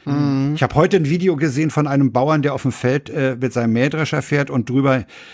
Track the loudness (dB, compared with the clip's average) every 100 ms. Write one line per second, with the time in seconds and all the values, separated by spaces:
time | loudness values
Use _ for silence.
0 | -4 -2 0 0 0 0 0 2 2 2
1 | 2 0 0 0 0 0 -2 0 0 2
2 | 2 2 2 2 0 -2 -4 -2 0 -2
3 | -4 -4 -2 -2 -4 -2 0 2 0 0
4 | -2 -2 0 0 0 -2 0 0 2 0
5 | -2 -14 -20